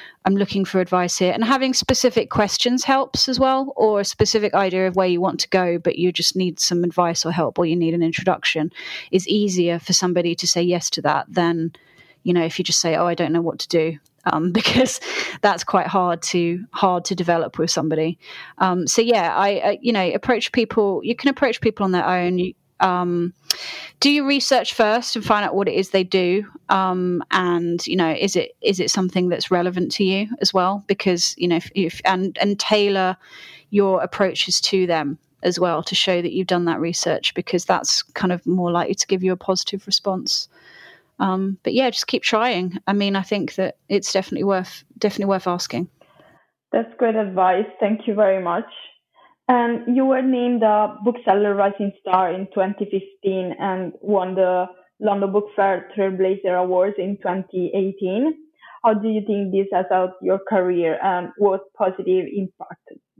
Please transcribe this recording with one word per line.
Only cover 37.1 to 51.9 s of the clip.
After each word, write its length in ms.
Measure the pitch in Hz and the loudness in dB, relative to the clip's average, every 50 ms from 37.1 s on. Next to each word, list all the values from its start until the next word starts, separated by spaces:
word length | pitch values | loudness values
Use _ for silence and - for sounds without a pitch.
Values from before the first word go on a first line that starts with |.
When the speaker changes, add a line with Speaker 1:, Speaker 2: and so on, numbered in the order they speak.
| 151 - - - - | -2 -2 -2 -4 -4
Speaker 1:
because 300 | 175 - - - 175 - | -4 -4 -2 -2 -2 0
that's 400 | - 185 - - - - - - | 0 0 0 0 -2 -2 -2 -4
kind 300 | _ - - 196 180 180 | _ -6 -4 -2 -2 -2
of 120 | 175 - | -2 -2
more 260 | - 185 185 180 175 170 | -2 -2 0 0 0 0
likely 220 | 175 - - 190 | 0 0 -2 -2
to 120 | - - | -4 -4
give 160 | - 196 180 185 | -2 -2 0 0
you 80 | 190 | 0
a 60 | 185 | -2
positive 500 | 180 - - 185 - - - 208 190 - | -2 -2 -2 -2 -2 -4 -6 -8 -10 -6
response. 640 | 196 190 - - 202 190 185 - - - - - - _ _ - - - - - - - - _ _ _ - | -4 -4 -2 -2 -2 -4 -4 -4 -4 -4 -4 -6 -8 _ _ -20 -20 -20 -20 -20 -20 -20 -20 _ _ _ -4
Um, 380 | 196 190 185 190 190 196 190 - - | -2 -2 0 0 -2 -4 -4 -6 -4
but 100 | - - | -2 0
yeah, 160 | 247 269 240 | 0 0 0
just 160 | - - - | 0 -4 -4
keep 160 | - - - | -4 -4 -2
trying. 560 | - - 233 214 233 254 220 180 185 180 180 196 - | 0 0 0 2 2 0 0 0 -2 -4 -6 -6 -4
I 80 | 190 202 | -2 0
mean, 220 | 202 202 196 196 | 0 0 0 0
I 80 | 190 185 | -2 -2
think 320 | - 208 202 - - - | -2 -4 -4 -4 -4 -4
that 220 | - 190 - - _ _ - | -4 -4 -4 -4 _ _ -2
it's 240 | 202 196 196 - - | -2 -2 -2 -2 -2
definitely 300 | 190 185 - 180 - 185 | -2 -2 -2 -4 -2 0
worth, 400 | 202 196 185 185 - - - - _ _ - | 0 0 0 -2 -6 -10 -18 -20 _ _ -2
definitely 320 | - 202 - - 196 196 | 0 0 0 0 0 0
worth 160 | 196 185 - | 0 0 0
asking. 420 | 180 175 180 - - - 170 180 - _ _ _ _ _ _ _ _ _ _ _ _ _ _ _ _ | -2 -2 -2 -4 -6 -6 -6 -6 -6 _ _ _ _ _ _ _ _ _ _ _ _ _ _ _ _
Speaker 2:
That's 220 | - 226 226 226 - - | -2 -2 -2 -4 -4 -2
great 160 | 247 226 220 | 0 0 2
advice. 500 | 220 214 196 185 190 185 185 180 190 214 - - - | 0 -2 -2 0 2 2 4 2 2 0 -4 -4 -2
Thank 220 | 220 202 220 214 - | -2 -2 -2 -2 -2
you 80 | 240 202 | -2 2
very 300 | 208 214 196 190 190 180 | 2 4 4 2 2 0
much. 220 | 170 170 202 226 - - - - - - _ _ _ _ _ _ _ _ _ _ | -2 -2 -4 -4 -8 -12 -20 -20 -20 -20 _ _ _ _ _ _ _ _ _ _
And 480 | - 247 240 240 240 233 226 233 233 247 | 2 2 2 2 2 0 -2 -2 0 2
you 100 | 269 262 | 2 4
were 160 | 269 262 262 | 4 2 2
named 400 | 262 262 254 247 247 247 247 226 | 2 2 2 2 2 0 2 2
a 340 | 220 214 208 214 214 208 - - 196 | 4 4 4 4 2 0 -2 -2 -2
Bookseller 520 | 196 226 - - 196 190 208 208 208 196 | -2 -2 0 2 2 4 4 4 2 2
Rising 360 | 202 196 202 196 - 202 196 | 2 2 0 0 -2 -4 -6